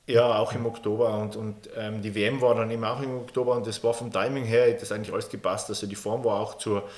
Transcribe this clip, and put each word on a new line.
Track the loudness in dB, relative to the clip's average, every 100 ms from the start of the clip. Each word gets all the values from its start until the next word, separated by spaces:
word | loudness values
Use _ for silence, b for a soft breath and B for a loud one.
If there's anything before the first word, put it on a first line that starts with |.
| 2
Ja, | 6 6 4
auch | 2
im | 0 -2
Oktober | -2 -2 2 2 2
und, | -2 -6
und, | -8 -10 -12 -10
ähm, | -8 -6
die | -4 0
W | 0
M | 2
war | 4 4
dann | 2
eben | -2
auch | -2 -4
im | -4 -6
Oktober | -4 -2 2 2
und | 0
das | -2
war | 0
vom | 0 -2
Timing | -2 0 -2 2
her, | 4 6
das | 4 -2
eigentlich | -6 -4
alles | -4 -4
gepasst. | -4 -2 -2 -4
Also | -6 -6
die | -6
Form | -4 -2
war | 0 0
auch | -2 -6
zur, | -2 -2 -2